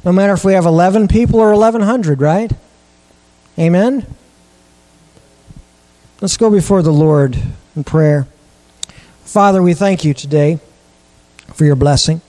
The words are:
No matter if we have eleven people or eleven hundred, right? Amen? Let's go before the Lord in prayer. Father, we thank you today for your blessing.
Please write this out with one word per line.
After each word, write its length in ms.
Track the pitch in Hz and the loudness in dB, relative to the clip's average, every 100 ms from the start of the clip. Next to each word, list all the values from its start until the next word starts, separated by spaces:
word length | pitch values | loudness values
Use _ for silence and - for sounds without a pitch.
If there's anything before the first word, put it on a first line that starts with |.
No 60 | 175 | 0
matter 220 | 185 202 | 0 0
if 120 | 190 | 0
we 100 | 190 | 0
have 120 | 190 170 | 0 2
eleven 400 | 165 180 208 208 | 2 2 2 0
people 320 | 214 240 226 | 0 2 2
or 140 | 220 | 2
eleven 300 | 214 226 226 | 4 2 0
hundred, 380 | 202 247 170 139 | -2 -2 -2 -2
right? 300 | 147 180 226 - _ _ _ _ _ _ _ _ _ - | 0 -2 -4 -8 _ _ _ _ _ _ _ _ _ -4
Amen? 480 | 165 175 226 269 - - _ _ _ _ _ _ _ _ _ _ _ _ _ - _ _ _ _ _ _ | 0 0 0 -4 -8 -20 _ _ _ _ _ _ _ _ _ _ _ _ _ -20 _ _ _ _ _ _
Let's 160 | 196 - | -8 -2
go 140 | 226 | 2
before 320 | 208 156 196 | 2 2 0
the 100 | 160 | 2
Lord 460 | 151 156 147 139 123 - - _ 151 | 2 2 2 0 -4 -8 -12 _ -12
in 80 | |
prayer. 420 | 143 160 156 147 135 _ _ _ _ _ - - - _ | -4 0 0 0 -4 _ _ _ _ _ -20 -20 -20 _
Father, 360 | - 214 202 190 | -6 0 2 2
we 140 | 175 | 0
thank 300 | 160 196 180 | 0 -2 -2
you 100 | 156 | -2
today 460 | 139 143 151 147 160 _ _ _ _ _ _ _ - - | -4 -2 0 0 -2 _ _ _ _ _ _ _ -20 -20
for 120 | - | -2
your 100 | 151 | 0
blessing. 460 | 135 143 139 - 165 | 2 0 0 -2 -6